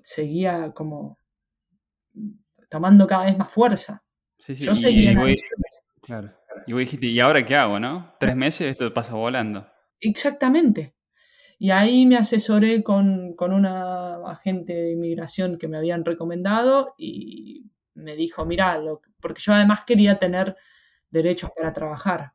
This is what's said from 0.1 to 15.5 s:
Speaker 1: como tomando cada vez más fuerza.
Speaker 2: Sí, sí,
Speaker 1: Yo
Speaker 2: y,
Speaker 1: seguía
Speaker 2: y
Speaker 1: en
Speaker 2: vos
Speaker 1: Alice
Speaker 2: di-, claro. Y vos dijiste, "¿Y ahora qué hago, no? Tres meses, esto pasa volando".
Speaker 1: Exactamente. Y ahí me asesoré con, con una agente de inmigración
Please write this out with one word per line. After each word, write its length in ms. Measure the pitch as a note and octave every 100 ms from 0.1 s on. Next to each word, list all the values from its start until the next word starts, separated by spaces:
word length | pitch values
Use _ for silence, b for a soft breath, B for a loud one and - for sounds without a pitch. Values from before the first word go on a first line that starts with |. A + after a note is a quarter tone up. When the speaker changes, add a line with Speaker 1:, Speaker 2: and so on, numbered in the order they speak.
| - D3 E3 F#3 E3+ D#3
Speaker 1:
como 460 | - D#3 D3 C#3+ - _ _ _ _ _ _ _ _ _ G#3+ G#3 - _ _ _
tomando 360 | D#3 F#3 G3+ F#3+
cada 200 | F#3+ F#3+
vez 100 | F#3+
más 160 | -
fuerza. 500 | G#3+ A#3+ G3 - G#3 _ _ _ _
Speaker 2:
Sí, 180 | - C3
sí, 80 |
Speaker 1:
Yo 80 | C#3+
Speaker 2:
y, 40 | G#3+
Speaker 1:
seguía 260 | A#3+ G#3+
Speaker 2:
y 40 | -
Speaker 1:
en 80 | -
Speaker 2:
vos 80 | C3
Speaker 1:
Alice 160 | -
Speaker 2:
di-, 580 | - - - _ _ _
claro. 320 | - A2+ G2+ _ - - -
Y 60 |
vos 80 | B2
dijiste, 260 | B2+ C#3+ B2
"¿Y 140 | A#2
ahora 240 | C3 D3
qué 100 | A#2
hago, 240 | C#3+ A2+ G2+
no? 360 | B2 F3 E3+ -
Tres 160 | C3
meses, 340 | B2+ C#3+ D3 D3
esto 260 | C3 A#2
pasa 180 | A#2+ A#2
volando". 540 | A2 A#2 B2+ A2 G2+ - _ _ -
Speaker 1:
Exactamente. 920 | A3 - C#4+ C#4+ B3+ D#4 C#4+ F#3 D3+ _ _ b b b b b
Y 120 | F#3+
ahí 360 | F#3+ A3 B3+ B3+
me 100 | B3
asesoré 680 | G#3+ A3 A3 G#3+ A3 A3+
con, 520 | G#3+ G3 G3 F#3+ F3+
con 180 | E3+ F3+
una 640 | G3 F#3+ F#3 F#3 F3+ F3+ F3 F3+
agente 420 | D#3+ G3 F#3 E3+
de 200 | E3+ E3+
inmigración 640 | E3+ E3+ E3 E3 - F3+